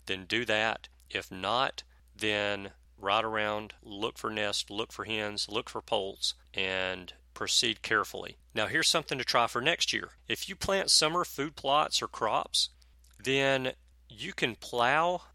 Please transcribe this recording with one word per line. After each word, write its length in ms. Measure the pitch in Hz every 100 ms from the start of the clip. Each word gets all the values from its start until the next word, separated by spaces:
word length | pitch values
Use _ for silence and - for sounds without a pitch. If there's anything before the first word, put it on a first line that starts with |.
| -
then 180 | 95
do 200 | 92 113 113
that. 420 | 107 113 - - _ -
If 220 | 104 -
not, 540 | 95 95 120 135 - - _ - 101
then 540 | 107 104 101 101 98 - - -
ride 260 | 95 104
around, 500 | 110 110 107 107 107 -
look 380 | 117 101 110 -
for 120 | 113
nests, 400 | 107 104 101 -
look 200 | 104 117
for 140 | -
hens, 420 | 104 110 104 104 101
look 220 | 104 -
for 100 | 113
poults, 540 | - 110 98 - - - -
and 600 | - 95 95 92 92 90 - _
proceed 500 | - 104 - 120 107
carefully. 560 | - 110 98 98 92 - _
Now 120 | 113 104
here's 220 | 156 156
something 300 | 170 156 139
to 60 |
try 220 | 120 131 120
for 140 | 123
next 320 | 139 170 -
year. 180 | 110 90 - -
If 220 | 113 -
you 80 | 190
plant 340 | - 196 -
summer 340 | - 156 170
food 300 | 170 - 147
plots 480 | - 139 147 156 -
or 60 | 123
crops, 640 | - 110 131 - - - - - - - -
then 480 | 127 135 135 135 127 - - - -
you 240 | 107 156
can 220 | - 139
plow 680 | 107 - 120 120 147 170 180 -